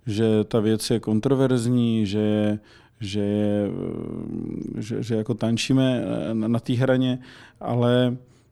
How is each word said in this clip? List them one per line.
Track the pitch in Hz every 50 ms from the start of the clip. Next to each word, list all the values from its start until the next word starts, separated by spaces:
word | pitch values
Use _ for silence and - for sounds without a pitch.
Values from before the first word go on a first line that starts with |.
| _
že | 117 98 107 113 110 110 107 104
ta | - - 117
věc | 104 110 110 107 - -
je | 123 107
kontroverzní, | - 110 107 107 - 135 139 131 135 123 131 123 113 120 123 123 117 117 113 113 107
že | 95 101 107
je, | 107 107 104 107 104 104 107 107 - - - - - _ _ _
že | 110 95 101 104
je, | 101 101 104 104 104 104 104 104 104 95 90 95 92 85 80 80 80 78 80 85 - - - - 50 - - - - - - -
že, | 107 107 113 110
že | 117 110 117
jako | 107 110 - 117
tančíme | - 113 113 117 110 - - 131 131 131 131 127 117 101 - 117 113 - 92
na, | 113 110 110 110
na | 117 117
té | - -
hraně, | 127 117 131 131 127 127 131 127 127 123 - - - - - - _ _
ale | 107 113 117 123 120 120 123 123 127 123 123 127 - _ _ _ _ _